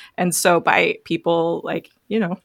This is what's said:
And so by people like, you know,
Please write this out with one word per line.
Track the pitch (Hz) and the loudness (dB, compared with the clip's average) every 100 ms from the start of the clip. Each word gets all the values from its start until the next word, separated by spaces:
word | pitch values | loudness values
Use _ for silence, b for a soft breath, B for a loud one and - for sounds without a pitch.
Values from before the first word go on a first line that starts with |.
| B - | B -4
And | 180 | -2
so | 170 185 170 | 0 2 2
by | - - 165 - | 4 2 2 -2
people | - 160 170 170 165 170 | -6 -4 0 0 0 -4
like, | 165 165 - _ - | -6 -8 -10 _ -6
you | 220 | -4
know, | 175 180 | -2 -6